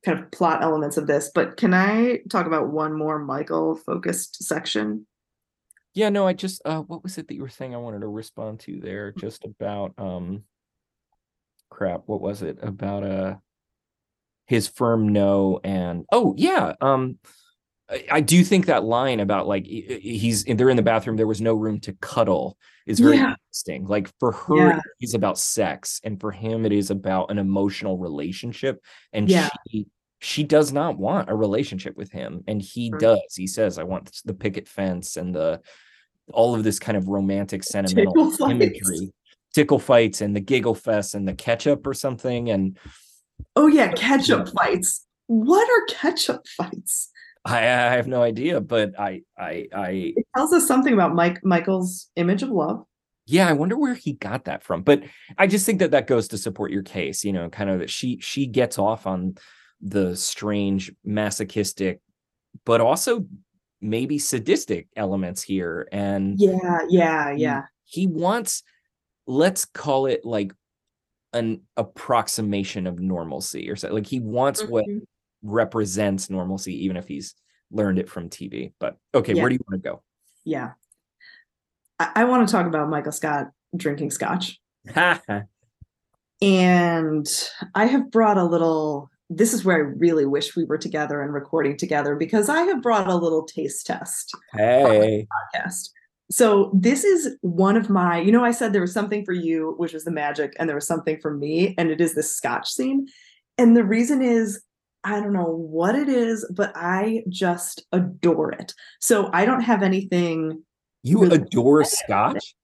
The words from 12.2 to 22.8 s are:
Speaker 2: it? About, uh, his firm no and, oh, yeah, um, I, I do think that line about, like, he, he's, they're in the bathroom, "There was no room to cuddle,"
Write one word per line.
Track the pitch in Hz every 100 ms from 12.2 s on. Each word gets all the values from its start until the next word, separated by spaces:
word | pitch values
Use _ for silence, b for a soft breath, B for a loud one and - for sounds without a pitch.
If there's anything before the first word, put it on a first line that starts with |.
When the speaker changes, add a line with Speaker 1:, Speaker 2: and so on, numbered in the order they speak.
| - 101
Speaker 2:
it? | 87 -
About, | 110 98 98 101 98
uh, | 95 95 98 _ _ _ _ _ _ _ _ _ _ _
his | 117 107
firm | - 120 113 107
no | 104 101 98 98 -
and, | 95 95 87 87 -
oh, | 233 214 98
yeah, | 339 381 85 -
um, | 135 131 131 127 b b b b _ _ _
I, | 123 -
I | 156
do | 147 170
think | 180 196 185
that | 127
line | 107 117 135 117
about, | 101 98 92
like, | 101 -
he, | - - 120 104 113
he's, | 117 107
they're | 127 110 127
in | 123
the |
bathroom, | 110 113 - 110
"There | 110
was | 104
no | 113
room | 113 110 104
to | -
cuddle," | 95 - - 104 87 65 - b b